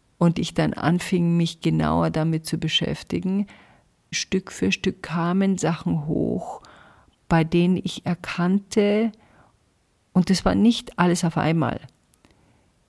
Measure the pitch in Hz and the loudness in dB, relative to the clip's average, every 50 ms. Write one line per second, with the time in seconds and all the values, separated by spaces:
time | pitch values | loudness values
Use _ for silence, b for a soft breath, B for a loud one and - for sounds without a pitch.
0 | _ _ _ _ 175 170 165 - 170 - - - 160 156 - - - 151 175 175 | _ _ _ _ 2 2 2 2 -4 -4 -2 -2 -2 -2 -2 -2 0 0 0 0
1 | - - 196 175 170 170 170 170 170 165 - - - 165 160 156 156 151 160 170 | 0 0 0 2 2 2 2 2 2 0 -2 -2 -2 0 2 2 2 2 2 2
2 | 170 160 160 160 156 165 160 160 160 - 165 160 160 156 - - - - 156 - | 0 0 0 0 0 0 0 -2 -2 -4 -4 -4 -2 -2 -2 -2 -2 -2 -4 -8
3 | - - - 175 180 185 190 202 202 B B B B B B B B B _ _ | -6 -6 -6 -4 -2 -2 -2 -2 -4 B B B B B B B B B _ _
4 | _ _ - - - - - 190 190 - - - 185 196 185 - - 190 175 - | _ _ -8 -8 -4 -2 -4 -4 -4 -6 -6 -2 -2 -2 -2 -2 -2 -4 -4 -4
5 | - - 156 175 165 175 180 190 196 196 190 175 151 156 170 - - 170 170 160 | -10 -6 -4 -2 -2 0 2 2 2 2 0 0 0 -2 -2 -2 -2 -2 -2 -2
6 | 147 156 - - - - - 180 - - - - B B B B B B B B | -2 -2 -2 -2 0 -2 -2 -4 -6 -8 -12 -14 B B B B B B B B
7 | B B B _ _ _ 170 165 160 160 - 175 175 180 185 - - - - - | B B B _ _ _ 2 2 2 2 2 2 4 4 2 0 -2 -6 -10 -6
8 | - - 170 - - - - - 175 180 190 202 196 - - 220 202 202 202 214 | -6 -6 -6 -6 -6 -8 -4 -2 0 0 0 0 -2 -2 0 0 2 2 2 0
9 | 226 226 b b b b b b b b b b _ _ _ _ _ _ _ _ | 0 -2 b b b b b b b b b b _ _ _ _ _ _ _ _
10 | _ _ _ 185 170 - 190 - - 190 180 190 202 233 226 - - - - - | _ _ _ 0 2 2 0 0 2 0 2 4 4 4 4 2 -4 -10 -2 0
11 | 175 180 175 175 - 165 - 160 - 151 165 165 139 117 - - - - _ _ | 2 2 2 2 0 -2 0 0 0 2 2 0 0 -2 -4 -6 -10 -16 _ _
12 | _ _ - _ b b b b b b b b b b b b _ | _ _ -20 _ b b b b b b b b b b b b _